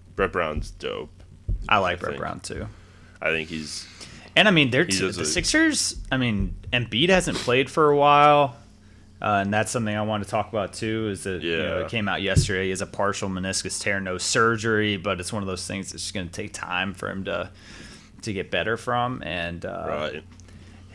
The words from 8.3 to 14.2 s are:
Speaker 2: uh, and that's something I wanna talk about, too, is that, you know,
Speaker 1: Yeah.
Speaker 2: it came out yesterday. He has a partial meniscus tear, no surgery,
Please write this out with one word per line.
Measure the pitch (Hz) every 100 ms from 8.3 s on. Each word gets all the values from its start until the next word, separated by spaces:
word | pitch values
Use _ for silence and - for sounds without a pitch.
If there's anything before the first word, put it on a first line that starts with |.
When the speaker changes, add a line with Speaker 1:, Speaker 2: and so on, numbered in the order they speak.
| 147 135 - - - - - - -
Speaker 2:
uh, | 101 101
and | 98
that's | 107 110
something | 127 107
I | 104
wanna | 107 107
talk | 95 110 98
about, | 110 95
too, | - 110 110 110
is | 95
that, | 98 90
you | 82 80
know, | 76 71
Speaker 1:
Yeah. |
Speaker 2:
it | 71
came | 113 101
out | 82
yesterday. | 95 95 - 92
He | 95
has | 92
a | 95
partial | - 101 98 98
meniscus | 92 95 95 92 -
tear, | 104 98
no | 95
surgery, | 90